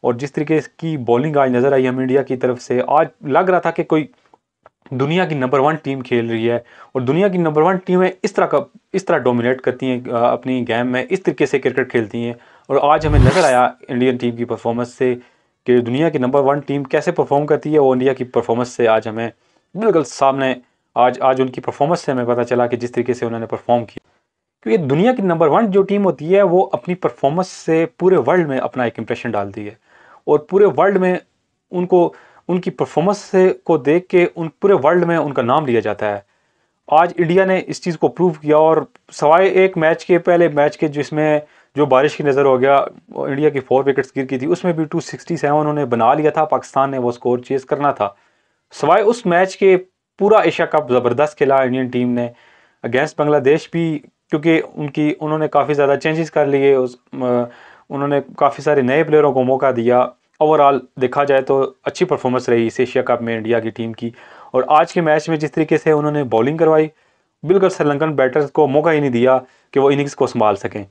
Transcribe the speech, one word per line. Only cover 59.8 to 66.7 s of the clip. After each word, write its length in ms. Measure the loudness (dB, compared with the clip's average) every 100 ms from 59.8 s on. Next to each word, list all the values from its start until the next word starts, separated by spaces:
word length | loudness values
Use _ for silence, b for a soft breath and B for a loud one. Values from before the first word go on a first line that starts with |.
| 2 2 0 -6 _ _
ओवरऑल 400 | 0 4 4 2 -6 -6
देखा 240 | -4 -2
जाए 180 | 2 0
तो 340 | 2 0 0 -4 -10
अच्छी 200 | -4 -2
परफॉर्मेंस 440 | -2 -2 -2 0
रही 180 | 0 0
इस 120 | -2
एशिया 240 | -2 -2
कप 160 | 0 -2
में 160 | -2 -6
इंडिया 220 | -2 -2
की 100 | -2
टीम 240 | -8 -10
की। 200 | -8 -12 -12 B B B
और 120 | -4 2
आज 220 | 2 2
के 100 | 0
मैच 280 | 2 0 0
में 100 | -4
जिस 140 | -4
तरीके 240 | -4 0 0
से 140 | 2
उन्होंने 320 | 0 0 -2
बॉलिंग 360 | 0 0 0 2
करवाई, 320 | 4